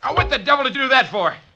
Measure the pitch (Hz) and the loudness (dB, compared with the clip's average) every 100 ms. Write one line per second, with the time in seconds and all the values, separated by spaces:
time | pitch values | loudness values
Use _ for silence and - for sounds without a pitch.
0 | 302 294 - 277 196 285 262 269 269 262 | -4 -2 0 -2 0 0 0 -2 2 2
1 | 180 196 170 - _ | 2 0 -2 -4 _